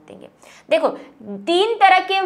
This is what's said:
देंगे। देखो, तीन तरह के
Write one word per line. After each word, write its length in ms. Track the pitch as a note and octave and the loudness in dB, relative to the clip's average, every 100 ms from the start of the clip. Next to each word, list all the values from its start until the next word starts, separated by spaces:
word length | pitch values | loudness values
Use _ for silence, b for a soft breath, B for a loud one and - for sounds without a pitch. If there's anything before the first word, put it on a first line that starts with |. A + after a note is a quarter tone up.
| - | -20
देंगे। 200 | - - _ b b - | -20 -20 _ b b -4
देखो, 200 | D#4+ C4+ | -2 -2
तीन 840 | - - - G#3+ G3+ - F4 A4 | -4 -14 -20 -16 -10 -2 0 0
तरह 260 | A4+ G4 F#4 | 2 4 4
के 180 | F#4 F#4+ | 0 -4